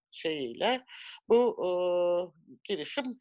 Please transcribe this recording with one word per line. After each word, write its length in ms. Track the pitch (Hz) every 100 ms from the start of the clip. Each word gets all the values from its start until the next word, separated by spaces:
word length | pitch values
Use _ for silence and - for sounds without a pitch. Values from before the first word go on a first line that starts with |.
| _
şeyiyle 720 | - 160 156 123 117 208 254 - - - - -
bu, 280 | 233 240 - 180
e, 40 | 180 180 180 175 175 180 - - 123
girişim 540 | - 180 147 - 254 -